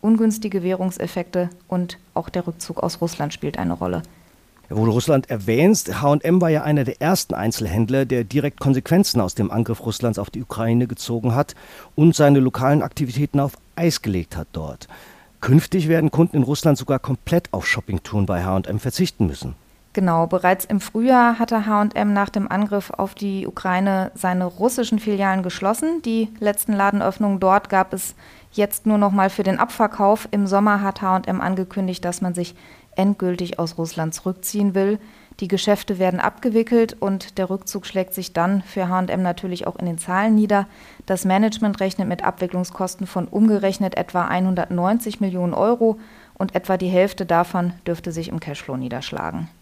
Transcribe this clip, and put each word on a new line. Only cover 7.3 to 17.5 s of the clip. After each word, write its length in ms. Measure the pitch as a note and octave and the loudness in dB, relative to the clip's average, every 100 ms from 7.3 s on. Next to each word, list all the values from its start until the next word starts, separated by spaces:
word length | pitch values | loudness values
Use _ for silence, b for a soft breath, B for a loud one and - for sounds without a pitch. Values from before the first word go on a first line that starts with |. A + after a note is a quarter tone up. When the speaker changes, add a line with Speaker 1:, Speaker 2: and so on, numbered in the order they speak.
Speaker 2:
Einzelhändler, 720 | - G#2 - G#2+ F2 A2 C3+ C3 | -4 -2 -2 -2 0 2 2 2
der 180 | B2+ | 0
direkt 340 | G#2+ B2 C#3+ - | 0 -2 -2 -2
Konsequenzen 600 | C3+ C3 - E3+ G3+ - | 0 0 2 2 4 2
aus 160 | F#2 - | 0 0
dem 160 | G2 | -2
Angriff 340 | A2 A2+ A#2 A2+ | 0 -2 -2 -4
Russlands 320 | G#2+ A#2+ G#2+ | -2 -2 -2
auf 120 | G2+ | -6
die 120 | - | -8
Ukraine 460 | B2 - A2+ A#2 B2 | -10 -4 0 2 0
gezogen 480 | A#2+ - A#2 A#2+ A#2 | -4 -6 -2 0 0
hat 180 | D3 - B B B | -2 -4 B B B
und 220 | - D#3+ E3 | 4 6 8
seine 240 | D3 C#3+ | 6 6
lokalen 420 | C3 - C3 D3 | 4 2 2 2
Aktivitäten 560 | - - C3+ A#2+ C#3+ C#3+ | 0 -4 -6 -2 0 0
auf 140 | C#3 - _ - | 0 -4 _ -2
Eis 260 | E3+ - | 0 0
gelegt 340 | - F#2 E2+ - | -2 -2 -2 -8
hat 120 | D2+ | -8
dort. 360 | - D#2 - - B B B B _ | -10 -10 -12 -18 B B B B _
Künftig 460 | - C#3+ - F#3+ D#3 | 4 4 6 0 2
werden 240 | E3 D#3+ | 2 2
Kunden 240 | C#3+ E3+ D#3 | 4 2 4
in 60 | |
Russland 340 | B2+ C#3+ E3 C#3+ | 0 2 2 2
sogar 220 | B2 C3+ | 2 -2
komplett 520 | - C3 - E3+ - | -2 -6 0 0 0